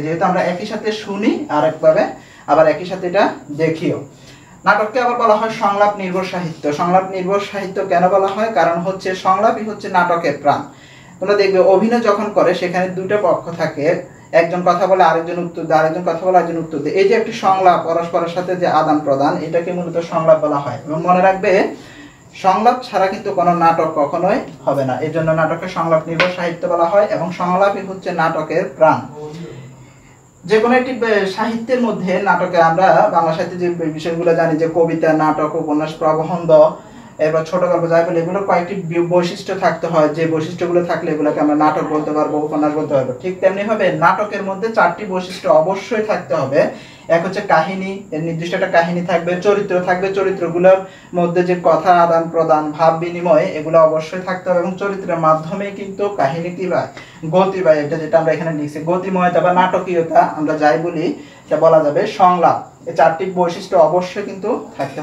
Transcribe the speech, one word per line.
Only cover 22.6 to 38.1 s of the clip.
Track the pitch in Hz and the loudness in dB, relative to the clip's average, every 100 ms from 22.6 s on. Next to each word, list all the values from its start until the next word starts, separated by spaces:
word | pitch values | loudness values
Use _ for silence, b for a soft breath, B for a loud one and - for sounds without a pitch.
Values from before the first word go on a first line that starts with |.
| 233 254 - | 2 2 -2
ছাড়া | 202 190 | -2 -2
কিন্তু | 214 202 175 | -2 -4 0
কোনো | 175 170 | 2 4
নাটক | 165 165 160 156 | 2 2 0 0
কখনোই | 143 170 180 240 - - 156 | -2 0 0 0 -4 -8 -4
হবে | 139 131 | -2 -2
না, | 123 156 | -2 -4
এই | 165 | -2
জন্য | 160 160 | 0 0
নাটকে | 156 165 185 180 | 0 -2 -6 -4
সংলাপ | 165 160 160 | 0 0 0
নির্ভর | 165 180 180 | -2 -2 -2
সাহিত্য | 175 170 175 | -6 -4 -2
বলা | 170 170 | 0 2
হয় | 156 - 147 | 4 2 0
এবং | 175 180 | -4 -4
সংলাপই | 180 180 202 202 190 | -2 2 2 0 -6
হচ্ছে | 190 185 175 | -8 -6 -2
নাটকের | 160 156 156 240 - - | -2 -2 -2 -2 -2 2
প্রাণ। | 156 131 - 151 151 160 170 - - - b b b b _ _ | 4 4 -2 -12 -14 -14 -16 -16 -18 -20 b b b b _ _
যে | - 214 | 0 2
কোনো | 233 254 | 4 2
একটি | 254 226 | 0 -2
বে-, | 226 202 190 208 | 0 0 0 -2
সাহিত্যের | 233 226 - 247 226 | -4 -4 -2 0 0
মধ্যে | 175 185 - 196 | -2 -2 0 0
নাটকে | 175 180 170 165 | 0 0 2 2
আমরা | 180 185 160 208 175 | 4 4 4 4 2
বাংলা | 165 165 | 0 0
সাহিত্যে | 180 180 | -4 -2
যে | 175 170 156 156 | -2 -2 -4 -4
বিষয়গুলো | 175 165 175 165 | -4 -2 2 2
জানি | 165 156 | 2 0
যে | 160 170 | 0 2
কবিতা, | 165 160 160 156 | 2 2 2 2
নাটক, | 156 151 151 165 | 2 0 -2 -2
উপন্যাস, | 156 151 156 - | -2 -2 -2 -2
প্রবন্ধ, | 160 160 165 175 165 156 156 165 B B B - 156 | 0 0 -2 -2 4 6 6 2 B B B -4 0
এরপর | 160 160 | 0 -2
ছোট | 175 180 | -2 0
গল্প, | 170 165 | 0 2
যাই | 165 | 2
বলি, | 170 | 2